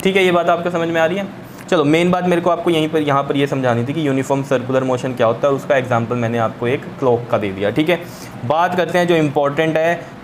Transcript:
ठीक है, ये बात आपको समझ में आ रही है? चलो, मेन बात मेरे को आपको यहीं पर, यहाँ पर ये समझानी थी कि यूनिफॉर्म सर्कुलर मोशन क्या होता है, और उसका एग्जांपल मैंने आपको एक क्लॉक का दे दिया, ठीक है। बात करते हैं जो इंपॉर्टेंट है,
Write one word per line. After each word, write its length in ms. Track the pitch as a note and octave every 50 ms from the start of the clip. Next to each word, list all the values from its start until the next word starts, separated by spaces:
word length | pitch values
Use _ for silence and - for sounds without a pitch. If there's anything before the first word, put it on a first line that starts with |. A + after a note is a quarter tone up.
ठीक 140 | - F#3+ F#3+
है, 80 | G3 F#3
ये 80 | F#3
बात 160 | F3 F3 E3+ F3
आपको 220 | E3+ E3+ E3+ F3
समझ 180 | E3+ E3 E3 E3+
में 120 | E3 E3
आ 60 | D#3+
रही 120 | D#3+ F3+ G3
है? 80 | G3 - - - - - - - - -
चलो, 120 | F#3+ D#3+ C#3+
मेन 260 | C#3+ D#3 E3 F3 F3
बात 140 | F3+ F3+ F3
मेरे 180 | F3+ F3 E3+
को 80 | F3 F#3
आपको 200 | E3+ E3+ - F3+
यहीं 180 | E3+ D#3 D#3 D#3
पर, 100 | D#3+ D#3+
यहाँ 240 | D3+ C#3+ C#3 C#3
पर 140 | C#3+ C#3+ D3
ये 100 | C#3 C#3+
समझानी 400 | C#3 C#3+ C3+ C3 B2 A#2 A#2+ A#2+
थी 60 | A#2+
कि 160 | D3+ E3 D#3 C#3
यूनिफॉर्म 340 | C3 C3+ C3 - C#3 C#3
सर्कुलर 420 | C3+ C#3 C3+ B2 A#2+ B2 C3 C3 C3
मोशन 280 | C3 B2+ B2 - C3
क्या 140 | B2+ B2 A#2+
होता 140 | A2 A#2 - -
है, 40 | C#3+
और 100 | C#3 C3
उसका 180 | - - C#3+
एग्जांपल 400 | C3+ B2 A#2 A#2+ A#2 A#2 A2 A#2+
मैंने 220 | B2 A#2 A2+ A#2+ A#2
आपको 280 | A2+ A2 - - A#2+
एक 140 | A#2+ C3 D3 - - - -
क्लॉक 240 | C#3 B2+ A#2+ A#2 A#2+ -
का 80 | - -
दे 140 | G#2+ G2
दिया, 180 | F#2+ F#2+ G2+ G2+
ठीक 180 | A2+ D3 D#3 E3
है। 120 | F3 E3+ - - - - - - - - -
बात 280 | A#2+ - D#3+ F3 F3+ F3+
करते 240 | F3+ E3+ E3 E3+ F3
हैं 100 | F3 E3+
जो 60 | E3+
इंपॉर्टेंट 600 | D#3+ D#3 C#3+ C3 D3+ C#3+ C#3+ C#3+ D#3 D#3+ D#3+ D#3
है, 300 | - G#3+ E3+ E3+ - - - - -